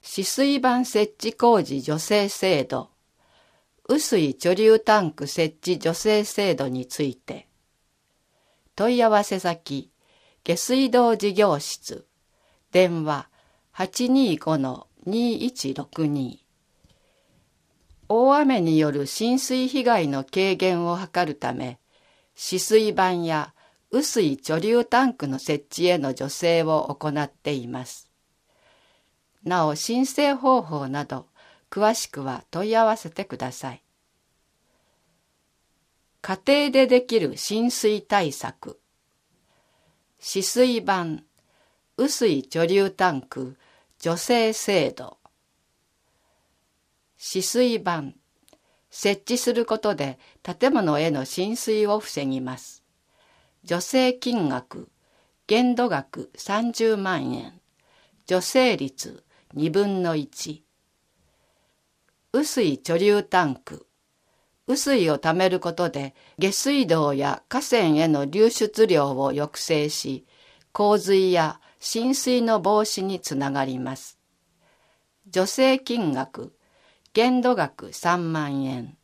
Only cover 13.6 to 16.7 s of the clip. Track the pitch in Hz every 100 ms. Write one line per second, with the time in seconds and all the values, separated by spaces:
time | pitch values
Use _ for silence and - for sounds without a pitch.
13.6 | _ - 165 - 247 262 254 156 - 156
14.6 | 135 127 - _ - 214 240 226 240 254
15.6 | 135 135 139 - 160 147 127 - _ _
16.6 | _